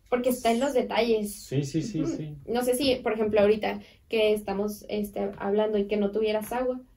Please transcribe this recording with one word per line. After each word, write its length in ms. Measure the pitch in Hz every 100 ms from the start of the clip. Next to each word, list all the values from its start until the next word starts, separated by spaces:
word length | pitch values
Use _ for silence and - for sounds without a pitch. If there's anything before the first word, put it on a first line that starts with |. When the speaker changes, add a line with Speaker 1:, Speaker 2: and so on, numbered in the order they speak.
| -
Speaker 1:
Porque 200 | 247 254
está 200 | 240 233
en 80 | 233
los 140 | 285
detalles. 600 | 247 208 202 233 220 208
Speaker 2:
Sí, 280 | - - 131
sí, 180 | 147 160
sí, 200 | - 160
Speaker 1:
Ujú. 140 | - -
Speaker 2:
sí. 200 | 151 - -
Speaker 1:
No 160 | 240
sé 120 | 247
si, 220 | 247 277 254
por 160 | 240
ejemplo, 280 | 220 214 214
ahorita 400 | 202 214 202 202 - - -
que 240 | 226 214
estamos, 520 | 214 208 196 208 208 -
este, 420 | 208 202 208 196 -
hablando 400 | 202 208 214 208
y 80 | 202
que 100 | 208
no 140 | 202
tuvieras 420 | 214 214 214 214
agua. 280 | 240 254 254 -